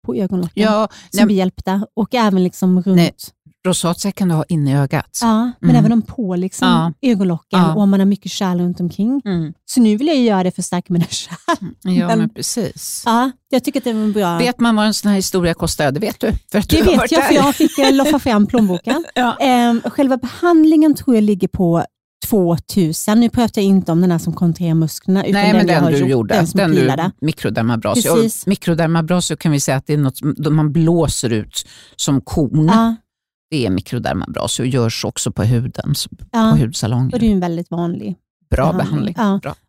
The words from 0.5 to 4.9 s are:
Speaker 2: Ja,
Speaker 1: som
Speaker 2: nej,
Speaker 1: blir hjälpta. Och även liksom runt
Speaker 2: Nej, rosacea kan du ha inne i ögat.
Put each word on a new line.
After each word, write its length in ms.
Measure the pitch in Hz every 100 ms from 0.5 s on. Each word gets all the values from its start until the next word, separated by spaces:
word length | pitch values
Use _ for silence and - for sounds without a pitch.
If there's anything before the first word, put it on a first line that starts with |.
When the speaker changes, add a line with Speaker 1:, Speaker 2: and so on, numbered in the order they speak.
| -
Speaker 2:
Ja, 260 | 214 208 214 - -
Speaker 1:
som 60 | 196
Speaker 2:
nej, 80 | 214
Speaker 1:
blir 100 | 196
hjälpta. 500 | 185 - - 196 208 -
Och 180 | 208
även 300 | 247 220 190
liksom 380 | 180 - 185 185
runt 140 | 180 185
Speaker 2:
Nej, 160 | 165 - - - _ _ 180
rosacea 460 | 175 170 175 202
kan 160 | - 185
du 60 |
ha 100 | 156 -
inne 220 | 165 143
i 40 |
ögat. 440 | 139 139